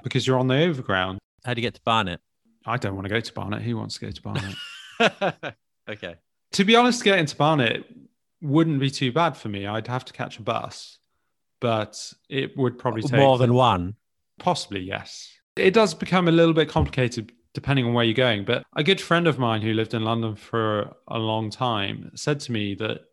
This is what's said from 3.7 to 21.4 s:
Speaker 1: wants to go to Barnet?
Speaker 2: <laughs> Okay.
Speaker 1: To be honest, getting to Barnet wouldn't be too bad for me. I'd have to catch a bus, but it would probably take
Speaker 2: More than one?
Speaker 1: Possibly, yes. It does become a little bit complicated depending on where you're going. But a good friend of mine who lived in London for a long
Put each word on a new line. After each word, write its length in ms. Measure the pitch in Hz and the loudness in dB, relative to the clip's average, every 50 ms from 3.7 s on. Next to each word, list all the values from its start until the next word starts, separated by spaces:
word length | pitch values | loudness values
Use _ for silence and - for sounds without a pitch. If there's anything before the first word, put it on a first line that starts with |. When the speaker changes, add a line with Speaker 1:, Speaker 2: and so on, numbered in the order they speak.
| 120 110 | -6 -6
Speaker 1:
wants 180 | 107 107 - | -6 -10 -10
to 60 | - - | -10 -10
go 60 | 104 | -12
to 100 | 101 - | -12 -12
Barnet? 340 | - 104 104 101 95 98 95 - - - - - - - - - | -10 -6 -6 -6 -6 -6 -10 -12 -14 -16 -18 -18 -20 -18 -4 0
Speaker 2:
<laughs> 560 | 233 214 - - 202 185 - - - 147 - _ _ _ _ _ _ - | 0 0 0 0 -4 -4 -4 -6 -10 -14 -14 _ _ _ _ _ _ -14
Okay. 260 | 110 101 - 90 85 - _ _ _ _ _ _ - | -12 -12 -12 -12 -14 -16 _ _ _ _ _ _ -2
Speaker 1:
To 120 | - 202 | 0 4
be 100 | 190 226 | 6 6
honest, 280 | 233 247 247 233 240 - | 6 6 4 2 2 2
getting 220 | 208 196 185 165 | 2 4 4 2
to 100 | 143 - | 0 0
Barnet 500 | - 147 151 160 147 123 113 - - - - - - - _ _ _ _ _ _ _ | 0 2 2 4 4 2 0 0 -2 -6 -12 -20 -20 -20 _ _ _ _ _ _ _
wouldn't 380 | - 147 135 160 165 165 151 135 | -4 0 2 2 2 2 2 0
be 100 | 135 135 | 0 -2
too 200 | 135 - 139 127 | -2 -2 -2 0
bad 240 | 117 156 170 165 151 | 2 2 2 2 0
for 140 | - - 113 | -4 -8 -8
me. 160 | 101 101 98 101 | -6 -6 -4 -4
I'd 200 | 107 110 101 107 | -4 -4 -4 -4
have 180 | 123 127 - | -6 -6 -8
to 80 | - - | -10 -10
catch 240 | - 127 - - - | -10 -10 -10 -10 -8
a 40 | 110 | -6
bus, 560 | 113 113 113 - 110 - - - - - _ _ _ _ _ _ _ _ _ _ _ _ _ | -4 -4 -4 -4 -6 -10 -16 -18 -20 -20 _ _ _ _ _ _ _ _ _ _ _ _ _
but 540 | - 120 113 110 107 104 - - - - - _ _ _ | -2 0 0 0 -2 -4 -8 -14 -16 -16 -18 _ _ _
it 260 | 143 135 135 - - 143 | -4 -4 -4 -4 -2 -2
would 200 | 131 123 120 - | -2 -2 -2 -2
probably 240 | - 127 113 113 | -4 -4 -2 -2
take 120 | 110 147 123 135 | -2 0 4 6
Speaker 2:
More 180 | 139 135 131 123 | 8 8 6 6
than 160 | 127 120 120 | 4 4 4
one? 420 | 123 127 120 104 90 87 90 107 - _ _ _ _ _ _ _ - | 6 6 4 4 2 0 -4 -8 -12 _ _ _ _ _ _ _ -6
Speaker 1:
Possibly, 440 | - 180 175 - - - 101 98 | -2 -2 -2 -2 -4 -8 -8 -8
yes. 500 | 90 95 101 104 104 - - - - - - _ _ _ _ | -6 -6 -8 -8 -8 -12 -16 -18 -18 -20 -20 _ _ _ _
It 180 | - - 190 175 | 2 2 4 6
does 200 | 226 220 196 160 | 6 4 2 0
become 340 | - - - 170 185 180 170 | -4 -4 0 2 2 4 4
a 40 | |
little 220 | 165 165 170 165 165 | 6 6 6 6 4
bit 160 | 165 156 147 | 4 2 2
complicated 640 | - 165 156 - - - 127 120 - 117 107 - - _ _ _ - | 2 0 0 0 0 -2 -2 -2 -2 -6 -10 -10 -16 _ _ _ -12
depending 300 | - - 135 139 139 123 | -8 -2 0 0 2 2
on 80 | 117 120 | 2 2
where 120 | 120 117 | 2 2
you're 80 | 117 110 | 2 2
going. 320 | 123 127 123 110 101 98 | 4 4 2 2 0 0
But 180 | 104 120 127 - - _ | -2 -2 -2 -4 -6 _
a 80 | - 156 | -2 0
good 180 | 151 196 - | 0 0 0
friend 240 | - - 170 170 170 165 | 2 2 2 4 4 2
of 120 | 135 120 | 2 2
mine 220 | 127 117 113 110 104 | 0 0 0 0 0
who 100 | 110 110 | 0 0
lived 220 | 110 113 107 - | 0 -2 -2 -2
in 80 | 117 110 | -2 -2
London 320 | 110 117 117 113 113 107 | -2 -2 -2 -2 -4 -6
for 600 | 101 - - - 117 110 110 107 104 101 - - - _ - | -8 -10 -6 -4 -2 0 0 0 -2 -4 -6 -10 -16 _ -8
a 100 | - 113 | -6 -4
long 320 | 110 110 110 110 | -4 -2 -2 -2